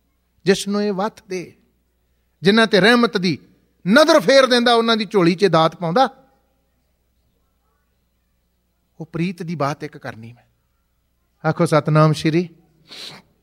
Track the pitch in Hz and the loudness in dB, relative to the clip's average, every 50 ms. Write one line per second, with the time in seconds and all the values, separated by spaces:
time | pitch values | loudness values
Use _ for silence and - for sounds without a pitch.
0 | _ _ _ _ _ _ _ _ _ 165 196 - - 196 202 208 208 208 202 180 | _ _ _ _ _ _ _ _ _ -2 -2 -2 -2 -6 -6 -4 -4 -4 -4 -6
1 | 202 220 214 - _ _ 185 185 165 - - _ _ _ _ _ _ _ _ _ | -6 -8 -10 -12 _ _ -14 -14 -14 -16 -20 _ _ _ _ _ _ _ _ _
2 | _ _ _ _ _ _ _ _ 147 180 214 226 226 - 220 190 175 220 247 240 | _ _ _ _ _ _ _ _ -2 0 2 2 2 2 2 2 4 4 4 4
3 | 233 - - 202 175 185 143 - - _ _ _ _ _ _ _ _ 175 214 294 | 2 0 -2 -2 -4 -4 -4 -6 -8 _ _ _ _ _ _ _ _ 2 2 4
4 | 311 311 320 - 165 196 269 269 262 233 247 240 240 247 240 233 233 226 226 220 | 4 4 4 2 4 4 4 4 4 4 2 0 2 2 2 2 2 0 -2 -2
5 | 220 180 - 202 170 165 185 165 202 190 165 160 160 165 160 - 180 160 170 247 | -4 -2 0 2 2 2 2 2 0 2 2 2 2 0 -2 -4 -8 -4 0 0
6 | 269 226 - _ _ _ _ _ _ _ _ _ _ _ _ _ _ _ _ _ | 0 0 -2 _ _ _ _ _ _ _ _ _ _ _ _ _ _ _ _ _
7 | _ _ _ _ _ _ _ _ _ _ _ _ _ _ _ _ _ _ _ _ | _ _ _ _ _ _ _ _ _ _ _ _ _ _ _ _ _ _ _ _
8 | _ _ _ _ _ _ _ _ _ _ _ _ _ _ _ _ _ _ _ _ | _ _ _ _ _ _ _ _ _ _ _ _ _ _ _ _ _ _ _ _
9 | 160 - - 165 170 185 185 - 190 160 175 139 143 139 151 - 151 143 - 143 | -20 -14 -8 -8 -6 -6 -8 -10 -10 -10 -6 -6 -4 -6 -6 -8 -12 -16 -16 -16
10 | - 131 107 107 113 117 123 120 _ _ _ _ _ _ _ _ _ _ _ _ | -16 -18 -16 -16 -20 -20 -20 _ _ _ _ _ _ _ _ _ _ _ _ _
11 | _ _ _ _ _ _ _ _ - 160 160 - 170 156 165 151 143 170 151 156 | _ _ _ _ _ _ _ _ -6 -6 -2 -2 -2 0 0 0 0 2 2 4
12 | 156 156 151 - - 160 151 175 180 170 - _ _ _ _ _ _ _ - - | 4 4 2 0 -2 -2 -2 -2 -4 -6 -10 _ _ _ _ _ _ _ -20 -20
13 | - - - - - _ _ _ | -20 -20 -20 -20 -20 _ _ _